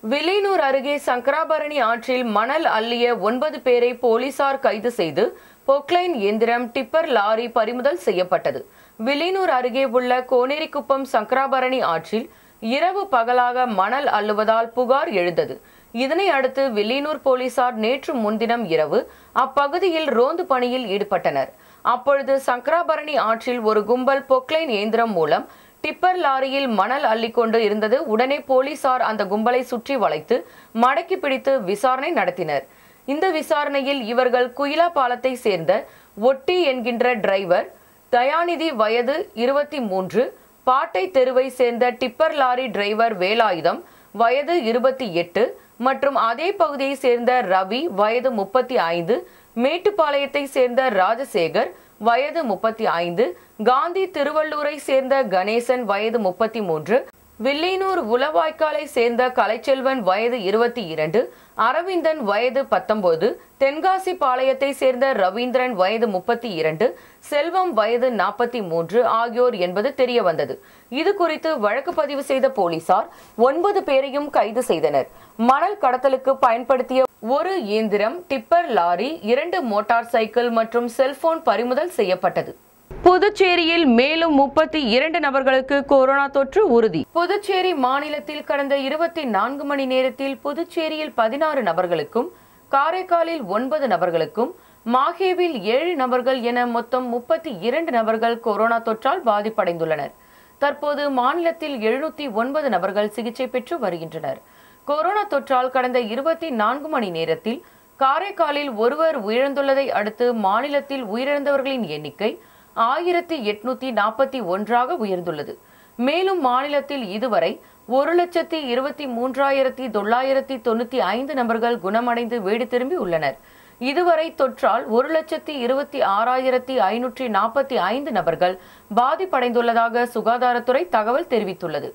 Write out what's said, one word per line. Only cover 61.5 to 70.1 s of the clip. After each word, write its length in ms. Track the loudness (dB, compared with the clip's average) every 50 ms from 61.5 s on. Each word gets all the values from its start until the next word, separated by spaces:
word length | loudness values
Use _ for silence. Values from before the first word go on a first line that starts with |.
| _ 0 0 2
அரவிந்தன், 520 | 2 0 -2 -2 -2 0 0 0 0 0 -2 -2
வயது 320 | 0 0 0 0 0 0 0 0 0
பத்தொன்பது, 540 | 0 2 0 -2 2 4 2 2 4 2 0 -2 -2 -14 _ _ _
தென்காசி 520 | 0 0 0 2 0 0 0 0 0 -4 -4 0
பாளையத்தை 480 | 0 0 2 2 2 0 2 2 0 -2 -2 2
சேர்ந்த 240 | 2 0 2 2 0 0 2 2
ரவீந்திரன், 520 | 0 0 0 -2 -4 0 0 0 0 0 0 0
வயது 260 | 0 0 2 0 0 0 -2
முப்பத்தி 340 | -2 -2 -2 -2 -2 -2 -6 -4 -2
இரண்டு, 260 | -2 -2 0 2 0 0 0 -4 -20 -20 -20 _ -12 -4
செல்வம், 400 | -2 -2 -2 0 0 0 0 0 2 0
வயது 280 | 0 2 2 2 0 0 2 2
நாற்பத்தி 400 | 0 0 0 -2 -4 -2 -2 -6 -6 -2
மூன்று 300 | -2 -2 -2 0 0 2 2 4 2 2
ஆகியோர் 360 | 0 0 0 2 2 2 2 0 -2
என்பது 240 | -2 0 -2 -2 -2 0 0
தெரிய 220 | 0 2